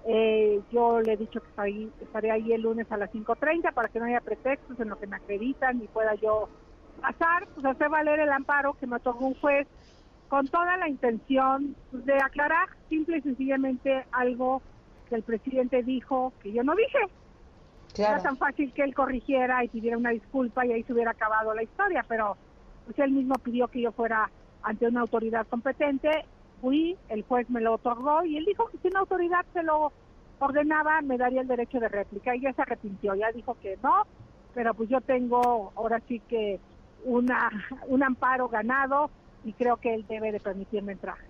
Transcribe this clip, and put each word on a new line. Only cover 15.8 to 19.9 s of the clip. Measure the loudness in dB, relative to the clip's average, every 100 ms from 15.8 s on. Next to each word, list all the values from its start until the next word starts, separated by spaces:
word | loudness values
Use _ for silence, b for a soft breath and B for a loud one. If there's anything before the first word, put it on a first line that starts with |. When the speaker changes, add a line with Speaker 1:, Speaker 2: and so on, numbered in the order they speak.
Speaker 1:
dijo | 0 -4 -2 -2 -2 -6
que | -6
yo | -2
no | 0
dije. | 2 2 2 0 -4 -20 -20 -20 -20 -20 -20 -14
Speaker 2:
Claro. | 0 2
Speaker 1:
Era | 2
tan | 0 0
fácil | -2 0 -4
que | -2
él | -2
corrigiera | 0 0 -2 0 2 2 2
y | 0
pidiera | -2 -2